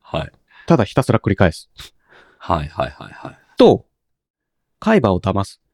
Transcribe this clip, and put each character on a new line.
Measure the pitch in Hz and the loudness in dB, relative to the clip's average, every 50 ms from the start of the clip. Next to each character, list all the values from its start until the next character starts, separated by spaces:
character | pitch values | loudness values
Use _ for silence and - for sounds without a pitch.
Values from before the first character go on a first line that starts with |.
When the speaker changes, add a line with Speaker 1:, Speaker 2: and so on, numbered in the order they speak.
Speaker 1:
は | _ - - 82 | _ -10 -10 -10
い。 | |
は | 78 80 | -10 -10
い。 | _ _ _ _ _ - - | _ _ _ _ _ -20 -2
Speaker 2:
た | - 170 | 0 2
だ | 143 107 | 2 2
ひ | - - | -2 -2
た | - 131 | -4 -2
す | - | 0
ら | 110 110 | 0 0
繰 | - - | 0 -2
り | 98 | 0
返 | - 104 85 80 | 2 2 0 0
す。 | - - _ _ - - - _ _ _ _ _ - - _ _ _ | -2 -18 _ _ -20 -20 -20 _ _ _ _ _ -20 -20 _ _ _
Speaker 1:
は | - - 85 82 73 | -6 -6 -4 -4 -4
い | 73 | -10
は | - - 65 | -8 -8 -8
い | 64 | -8
は | - - - - | -8 -18 -20 -20
い | - | -20
は | - - - | -18 -20 -20
い。 | - _ _ _ _ | -20 _ _ _ _
Speaker 2:
と、 | _ 254 214 120 - - _ _ _ _ _ _ _ _ _ _ _ _ _ _ _ _ _ _ _ | _ 4 4 4 2 -2 _ _ _ _ _ _ _ _ _ _ _ _ _ _ _ _ _ _ _
海 | - 214 226 202 | -2 0 0 2
馬 | 127 104 95 | 2 2 -2
を | 90 | 0
騙 | - 95 92 98 98 | -2 -4 -4 -4 -6
す。 | - - _ _ _ | -8 -10 _ _ _